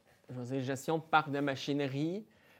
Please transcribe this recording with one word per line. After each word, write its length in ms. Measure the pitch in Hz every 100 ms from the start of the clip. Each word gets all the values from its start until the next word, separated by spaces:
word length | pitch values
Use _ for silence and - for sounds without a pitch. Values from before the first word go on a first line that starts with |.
| _ - -
je 100 | 127
vais 60 | 120 135
dire, 60 |
gestion 360 | 127 131 - 160
de 60 |
parc 260 | 156 156 151
de 100 | 143
machinerie. 840 | 143 135 - 143 143 139 160 196 220 _ -